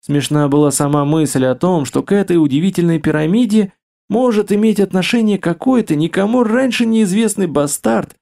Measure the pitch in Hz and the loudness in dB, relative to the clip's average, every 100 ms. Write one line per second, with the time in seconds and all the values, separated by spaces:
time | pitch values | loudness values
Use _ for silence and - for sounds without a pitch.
0 | - 147 135 147 147 143 147 139 147 147 | -2 -2 0 0 2 2 2 0 0 0
1 | 143 160 147 135 131 127 180 180 135 131 | 0 0 0 0 -2 0 0 0 -2 -4
2 | - 202 196 175 151 131 185 185 170 165 | 0 -2 2 2 2 2 -2 0 0 0
3 | 156 151 156 208 247 214 196 _ _ _ | 0 -2 0 0 2 0 0 _ _ _
4 | _ 214 254 214 208 208 220 208 196 185 | _ -2 0 0 0 0 2 2 0 0
5 | 180 240 220 196 170 170 - 262 - 151 | 0 0 0 0 -2 -4 0 0 0 -2
6 | 165 185 202 247 233 233 262 226 233 226 | -2 0 0 0 0 0 0 0 0 2
7 | 214 190 226 208 170 143 143 - 226 226 | 0 0 -2 -2 -2 0 -2 -2 -2 -2
8 | - - | -4 -12